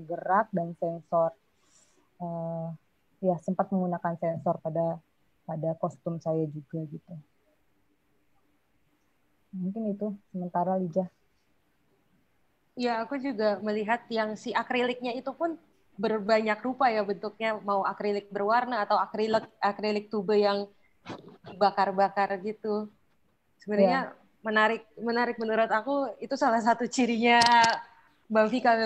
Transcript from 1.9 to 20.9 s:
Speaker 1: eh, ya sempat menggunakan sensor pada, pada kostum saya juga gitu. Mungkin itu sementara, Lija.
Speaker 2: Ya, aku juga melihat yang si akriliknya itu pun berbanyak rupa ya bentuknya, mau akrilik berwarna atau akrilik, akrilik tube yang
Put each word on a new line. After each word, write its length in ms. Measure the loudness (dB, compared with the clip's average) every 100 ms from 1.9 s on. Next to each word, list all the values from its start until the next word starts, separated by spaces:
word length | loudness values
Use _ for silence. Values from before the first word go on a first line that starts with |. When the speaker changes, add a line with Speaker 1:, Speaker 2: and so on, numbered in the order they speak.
| _ _ _
Speaker 1:
eh, 480 | -8 -6 -6 -6 -8 -12 _ _ _ _
ya 120 | 0 0
sempat 320 | -2 -2 0
menggunakan 480 | 0 0 -2 -4 -2
sensor 400 | -4 -2 -2 -2
pada, 400 | -4 -2 -2 -4 _ _ _ _ -10
pada 220 | -4 -4 -2
kostum 400 | -6 -4 -8 -6
saya 240 | -2 -2 -2
juga 320 | -6 -10 -10 -8
gitu. 220 | -12 -16 -20 -20 _ _ _ _ _ _ _ _ _ _ _ _ _ _ _ _ _ _ _ _ _ _ -6
Mungkin 280 | -6 -4 -4 -4
itu 120 | -6 -6 _
sementara, 440 | -10 -4 -2 0 0
Lija. 280 | 0 -2 -2 _ _ _ _ _ _ _ _ _ _ _ _ _ _ _ _ -4
Speaker 2:
Ya, 280 | -2 -2
aku 160 | -4 -4
juga 400 | -4 0 0 0
melihat 480 | -2 -2 0 -2 -2
yang 320 | -2 -2 -4
si 160 | -4 -4
akriliknya 560 | 0 0 0 -2 -6
itu 200 | -6 -8 -4
pun 240 | -4 -4 _ _ _ -4
berbanyak 560 | -2 -2 2 2 2 -2
rupa 240 | -4 2 2
ya 160 | 2
bentuknya, 560 | -2 -4 -8 -4 -4 -4
mau 220 | -2 0
akrilik 480 | 0 -2 -4 -4 -4
berwarna 560 | -4 2 2 2 -4 0
atau 80 | 0
akrilik, 480 | 0 -2 0 0 -2 _
akrilik 480 | -2 0 -2 -2 -2
tube 320 | -4 2 4
yang 320 | 4 2 -4 _ _